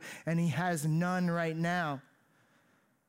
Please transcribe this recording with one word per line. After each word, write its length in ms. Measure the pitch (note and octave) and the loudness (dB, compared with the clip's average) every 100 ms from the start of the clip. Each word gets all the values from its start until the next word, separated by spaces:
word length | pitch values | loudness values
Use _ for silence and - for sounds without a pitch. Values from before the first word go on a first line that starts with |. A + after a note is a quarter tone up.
| - - - | -4 -10 -2
and 120 | E3 | 0
he 80 | E3+ | 2
has 360 | C3+ F3+ E3+ D#3 | 0 0 0 0
none 420 | D#3 F3+ F3+ F3+ | 2 2 2 0
right 280 | E3+ E3 D#3+ | 0 0 0
now. 460 | E3+ F3+ D#3+ C3+ - _ _ _ _ _ _ _ _ _ | 0 0 0 -4 -8 _ _ _ _ _ _ _ _ _